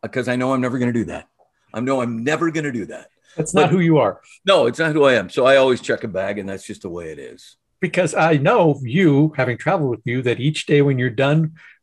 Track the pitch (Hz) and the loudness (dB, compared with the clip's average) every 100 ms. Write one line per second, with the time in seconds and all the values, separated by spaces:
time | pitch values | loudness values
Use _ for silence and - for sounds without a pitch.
0 | 110 131 120 123 127 131 127 127 123 117 | -10 -6 -2 -2 -2 -2 -2 -2 -2 -2
1 | 85 80 - _ _ _ _ 107 127 135 | -4 -8 -14 _ _ _ _ -8 -4 -2
2 | 120 113 123 156 165 160 147 120 90 - | -2 -4 -4 -2 -2 -4 -6 -6 -8 -12
3 | - _ _ - 156 180 147 185 165 156 | -20 _ _ -10 -2 2 2 4 4 4
4 | 107 - _ - 196 185 120 123 160 151 | 2 -2 _ -8 2 2 2 0 0 4
5 | 139 120 92 - 131 139 135 120 - 113 | 4 4 0 0 4 6 4 2 -2 -4
6 | 117 92 95 104 98 98 - 101 95 85 | -4 -6 -4 -6 -8 -10 -12 -14 -12 -12
7 | 80 73 64 - - _ _ - 175 - | -12 -14 -18 -20 -20 _ _ -8 -6 -2
8 | 180 - 160 151 156 233 165 139 127 156 | 0 2 2 2 2 4 2 0 -2 2
9 | 180 139 156 135 127 113 - 185 139 113 | 4 4 2 0 -2 -2 -2 -2 -2 -4
10 | 120 123 123 117 139 151 - 147 143 131 | -4 -4 -2 -2 -2 -4 0 2 2 0
11 | 127 110 135 156 160 - - _ | -2 -2 0 0 0 -6 -20 _